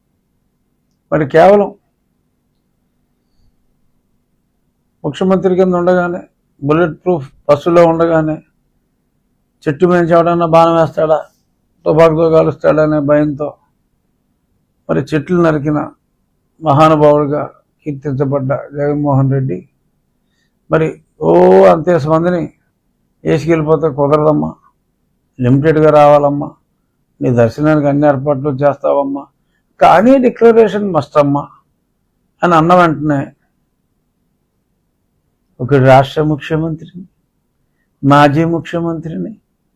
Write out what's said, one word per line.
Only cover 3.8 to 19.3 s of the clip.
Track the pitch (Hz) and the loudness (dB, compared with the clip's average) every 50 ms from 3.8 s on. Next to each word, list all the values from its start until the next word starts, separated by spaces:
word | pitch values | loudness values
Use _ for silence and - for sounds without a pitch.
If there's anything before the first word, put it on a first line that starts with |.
| _ _ _ _ _ _ _ _ _ _ _ _ _ _ _ _ _ _ _ _ _ _ _ _ - | _ _ _ _ _ _ _ _ _ _ _ _ _ _ _ _ _ _ _ _ _ _ _ _ -10
ముఖ్యమంత్రి | 156 135 - 190 185 190 185 175 190 185 | -10 -6 -4 -2 0 0 0 0 -2 0
కింద | 175 190 185 180 | 0 0 0 0
ఉండగానే, | 175 175 180 180 180 175 175 175 - - _ _ _ _ _ _ _ 139 | -2 0 0 0 0 -2 -4 -6 -10 -12 _ _ _ _ _ _ _ -4
బుల్లెట్ | 139 151 165 180 160 - - _ | -2 0 0 0 -2 -4 -6 _
ప్రూఫ్ | 180 180 156 131 - _ _ _ - | -4 -4 -4 -6 -10 _ _ _ -2
బస్సులో | 147 143 - 175 170 175 170 165 | -2 -2 0 0 2 4 4 2
ఉండగానే | 165 165 165 165 165 160 156 156 156 156 - _ _ _ _ _ _ _ _ _ _ _ _ _ _ _ _ _ _ _ _ _ _ _ _ 160 | 2 0 -2 0 0 -2 -2 -4 -6 -8 -12 _ _ _ _ _ _ _ _ _ _ _ _ _ _ _ _ _ _ _ _ _ _ _ _ -6
చెట్టు | 139 143 185 | -2 0 0
మీద | 175 180 175 170 160 | 2 2 0 0 2
ఎవడన్నా | 170 170 165 170 170 170 170 | 2 2 2 2 0 -2 0
బాణం | 165 160 165 165 165 165 | 2 2 4 4 4 2
వేస్తాడా, | 165 160 151 - 175 160 156 160 147 - - _ _ _ _ _ _ _ _ _ _ - | 0 0 -2 -2 -4 -2 0 -2 -2 -4 -8 _ _ _ _ _ _ _ _ _ _ -4
తుపాకుతో | 170 156 156 165 165 156 160 170 160 | -2 2 4 4 2 2 0 0 2
కాలుస్తాడనే | 160 160 160 160 135 - - 160 151 151 156 151 151 151 | 2 2 0 0 -2 -2 -2 0 0 0 0 0 -2 -2
భయంతో | 139 143 147 147 151 151 277 - 147 139 - _ _ _ _ _ _ _ _ _ _ _ _ _ _ _ _ _ _ _ _ _ _ _ _ _ _ - | -2 0 0 0 0 -2 -4 -6 -10 -12 -12 _ _ _ _ _ _ _ _ _ _ _ _ _ _ _ _ _ _ _ _ _ _ _ _ _ _ -6
మరి | 165 160 | -6 -6
చెట్లు | 131 - 156 151 143 - 180 175 | -4 -4 -6 -6 -4 -2 -2 0
నరికిన | 170 160 156 151 139 151 151 147 - - - _ _ _ _ _ _ _ _ _ _ _ _ _ | 0 0 -2 -2 -4 -4 -4 -6 -6 -10 -14 _ _ _ _ _ _ _ _ _ _ _ _ _
మహానుభావుడిగా | 160 156 139 147 160 156 160 151 151 147 147 147 151 139 147 147 131 - - _ _ _ _ _ _ | -4 -2 0 2 2 2 4 4 4 4 4 2 0 -2 -4 -6 -8 -10 -14 _ _ _ _ _ _
కీర్తించబడ్డ | 156 143 135 131 147 135 131 143 135 143 139 131 135 139 | -12 -12 -10 -8 -8 -6 -4 -4 -4 -4 -4 -4 -4 -6
జగన్మోహన్ | 120 - - 143 147 143 147 147 147 147 143 135 135 135 131 | -6 -8 -10 -10 -6 -6 -4 -4 -4 -2 -2 0 0 0 0